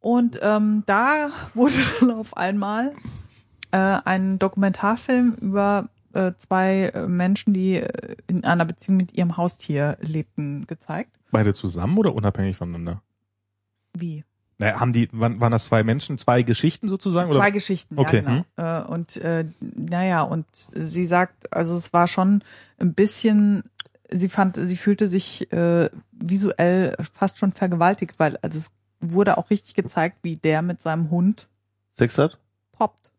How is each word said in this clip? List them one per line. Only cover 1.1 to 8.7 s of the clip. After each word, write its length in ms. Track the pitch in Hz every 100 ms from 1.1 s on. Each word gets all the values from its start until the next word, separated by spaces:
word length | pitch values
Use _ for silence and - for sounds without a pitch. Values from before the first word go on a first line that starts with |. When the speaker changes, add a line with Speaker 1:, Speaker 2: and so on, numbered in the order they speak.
| 302 294 -
Speaker 1:
<laughs> 120 | -
wurde 200 | 226 262 269 262 -
dann 100 | 247
auf 240 | 226 220 -
einmal, 560 | 180 202 202 214 262 294 - - - _ _ _ -
äh, 40 | 190
ein 600 | 190 196 - 190 190 190
Dokumentarfilm 960 | 190 196 196 185 202 233 - 254 247 226
über, 480 | 196 202 202 202 214 _ _
äh, 200 | - 185 180
zwei, 560 | - 190 190 190 190
äh, 140 | - 175
Menschen, 460 | 180 180 196 -
die, 200 | 190 185 185
äh, 360 | - - - - -
in 160 | 185
einer 200 | - 170
Beziehung 320 | 165